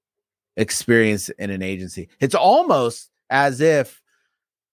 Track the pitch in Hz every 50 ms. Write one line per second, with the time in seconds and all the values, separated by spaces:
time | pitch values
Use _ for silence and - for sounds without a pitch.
0 | _ _ _ _ _ _ _ _ _ _ _ - 110 - - - - - 117 117
1 | 110 107 107 98 - - - - 101 98 98 95 95 95 98 92 92 87 - 95
2 | 87 - _ - 135 135 - 175 156 185 233 311 359 320 196 139 123 117 117 -
3 | - - _ _ _ - 127 139 143 143 131 120 151 165 156 143 123 - - _
4 | _ _ _ _ _ _ _ _ _ _ _ _ _ _